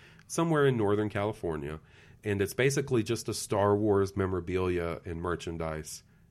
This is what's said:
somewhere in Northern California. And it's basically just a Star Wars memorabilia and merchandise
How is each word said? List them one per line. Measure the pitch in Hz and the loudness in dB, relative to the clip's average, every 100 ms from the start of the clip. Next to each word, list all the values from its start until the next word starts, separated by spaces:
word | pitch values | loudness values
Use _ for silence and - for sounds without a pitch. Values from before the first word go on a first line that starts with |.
| - - - | -20 -20 -6
somewhere | - 165 151 139 | -2 2 4 4
in | 120 | 4
Northern | 101 104 107 | 2 2 0
California. | 101 104 110 87 78 71 78 - - - - | -2 -4 -4 -4 -4 -6 -10 -14 -20 -20 -8
And | 107 101 | -4 0
it's | 95 | 0
basically | - 139 139 135 123 | 2 0 0 0 0
just | 110 113 - | 0 -4 -4
a | |
Star | 104 - 104 104 104 | -8 -2 2 4 4
Wars | 107 98 98 98 | 4 4 2 0
memorabilia | 95 92 87 92 92 87 85 78 | -2 -2 -2 0 0 0 -2 -6
and | 92 82 | -8 -6
merchandise | 90 82 87 82 80 78 78 - - _ _ | -4 -4 -6 -6 -6 -6 -10 -16 -20 _ _